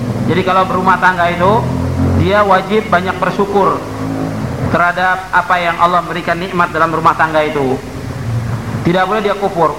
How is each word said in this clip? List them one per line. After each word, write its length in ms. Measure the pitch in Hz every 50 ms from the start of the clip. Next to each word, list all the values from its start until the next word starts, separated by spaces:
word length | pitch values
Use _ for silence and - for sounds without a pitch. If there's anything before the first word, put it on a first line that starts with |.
| - - - - -
Jadi 140 | - 160 180 185
kalau 220 | 185 185 190 185
berumah 320 | 180 185 185 185 185 185 180
tangga 300 | 185 185 180 175 170 170
itu, 240 | 175 170 175 190 208 233 - - - - - - - - - - - - 156
dia 160 | 180 196 208 208
wajib 460 | 202 185 185 185 180 208 220 214 214
banyak 260 | 185 175 185 185 180 185
bersyukur 560 | 190 202 185 - 202 196 - 202 185 165 147 135 127 - - - - - - - - 156 - - - - - - 131 - -
terhadap 580 | 165 170 175 175 180 180 185 185 185 - - -
apa 180 | 180 175 - 185 180
yang 160 | 175 170 165 170
Allah 240 | 170 175 180 175 165
berikan 380 | 160 160 175 165 175 180 170
nikmat 320 | 175 196 196 175 175 151 143
dalam 160 | 160 160 165
rumah 220 | 160 156 160 165 156
tangga 320 | - 165 160 156 156 151
itu. 340 | 151 - 147 139 131 127 131 - - - - - - - - - - - - - - - - - - - - - 165
Tidak 160 | 170 185 185
boleh 160 | 185 208 220
dia 160 | 202 202 196
kufur. 400 | 196 202 190 - 175 165 147 147